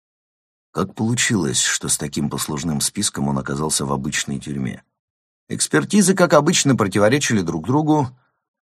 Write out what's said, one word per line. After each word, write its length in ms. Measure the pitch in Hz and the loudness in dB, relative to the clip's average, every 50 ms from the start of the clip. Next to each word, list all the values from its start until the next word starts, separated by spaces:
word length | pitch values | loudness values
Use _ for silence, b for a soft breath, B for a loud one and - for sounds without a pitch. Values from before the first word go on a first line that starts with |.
| _ _ _ _ _ _ _ _ _ _ _ _ _ _ | _ _ _ _ _ _ _ _ _ _ _ _ _ _
Как 220 | - - 98 98 - | -4 -4 -4 -4 -4
получилось, 680 | - 113 113 123 120 - - 117 95 78 67 62 - | -4 -2 -2 0 0 0 0 0 0 0 0 0 0
что 280 | - - - - - - | 0 0 -2 -2 -2 -2
с 80 | - | -2
таким 320 | - 76 71 - 76 71 71 | -2 -4 -4 -4 -4 -4 -4
послужным 500 | 71 - - - 76 69 78 82 73 71 | -4 -4 -6 -6 -6 -4 -4 -2 -2 -2
списком 480 | - - - 104 104 - - 73 71 71 | -2 -4 -4 -4 -4 -4 -2 -2 -2 -2
он 100 | 69 69 | -2 -2
оказался 460 | 65 73 69 71 78 78 - - 71 | -4 -4 -4 -4 -2 -2 -2 -2 -2
в 80 | 67 | -2
обычной 460 | 69 67 69 76 69 - - 73 69 65 | -4 -4 -4 -4 -4 -4 -4 -4 -6 -8
тюрьме? 440 | - 76 69 69 65 - - - _ _ _ _ _ _ _ _ _ _ _ _ _ - | -6 -6 -6 -6 -6 -6 -8 -10 _ _ _ _ _ _ _ _ _ _ _ _ _ -8
Экспертизы, 640 | 110 - - - - 151 143 - 196 214 185 185 185 | -6 -4 -4 0 0 0 0 2 4 4 4 4 4
как 180 | 185 180 165 | 4 4 6
обычно, 440 | 170 147 147 190 175 - - 139 120 | 6 6 6 4 2 2 2 2 2
противоречили 640 | 104 104 95 - 104 101 110 135 147 - - 117 101 | 2 2 0 2 2 4 4 4 2 0 0 0 0
друг 260 | 90 82 82 80 78 | 0 -2 -4 -4 -2
другу, 420 | - 131 151 156 151 156 151 131 123 - _ _ _ _ _ _ _ _ _ _ _ _ | 0 0 2 2 2 2 2 0 -2 -6 _ _ _ _ _ _ _ _ _ _ _ _